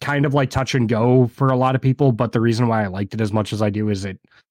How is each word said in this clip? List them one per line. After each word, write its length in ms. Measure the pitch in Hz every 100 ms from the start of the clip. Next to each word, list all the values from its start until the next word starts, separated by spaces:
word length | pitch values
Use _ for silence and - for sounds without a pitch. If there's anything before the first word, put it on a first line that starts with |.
kind 260 | - 143 143
of, 80 |
like, 160 | 143 131
touch 240 | 135 127
and 140 | 135 113
go 400 | 110 120 127 120
for 200 | - 135
a 80 | 127
lot 180 | 131 131
of 40 |
people, 300 | 135 127 139
but 200 | 113 117
the 80 | 120
reason 260 | 117 113 117
why 160 | 110
I 60 | 101
liked 260 | 95 98
it 60 | 110
as 120 | 107
much 200 | 107 104
as 100 | 107
I 80 | 107
do 180 | 101 107
is 160 | 98
it, 140 | 98 92 _ _ _